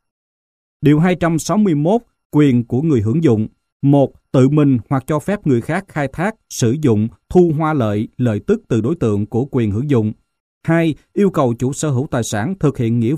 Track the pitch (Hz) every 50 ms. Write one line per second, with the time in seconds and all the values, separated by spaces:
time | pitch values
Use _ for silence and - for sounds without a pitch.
0 | _ _ _ _ _ _ _ _ _ _ _ _ _ _ _ _ - 143 151 151
1 | 170 185 180 - 175 165 165 151 - - 170 214 214 190 151 143 147 170 220 233
2 | - _ _ _ _ _ - 147 151 139 120 123 117 - 117 123 160 165 143 117
3 | 101 110 120 170 160 143 113 107 110 - - _ _ _ _ _ - 139 143 143
4 | 135 - - _ _ _ - 135 127 139 151 151 147 139 131 120 - - 143 131
5 | - - 156 151 - - 202 208 - 156 127 117 113 - 156 190 196 - - 160
6 | 139 135 - 156 170 214 220 _ _ _ - - 127 110 117 156 147 123 110 104
7 | 110 117 - _ _ _ - 180 175 170 147 151 160 156 156 139 113 107 104 107
8 | 117 - - - 123 120 104 104 - - 214 226 - _ 127 113 107 127 170 -
9 | - 113 104 101 107 - - 139 139 139 - 127 113 104 98 110 143 147 139 113
10 | 107 107 110 - _ _ _ _ _ _ _ _ - 165 165 165 165 160 135 -
11 | _ _ _ - 202 190 - 165 139 120 117 - 127 131 139 - - 156 135 120
12 | 143 - - 123 110 - 117 104 107 180 98 - - 143 131 - 123 110 117 120
13 | 117 117 151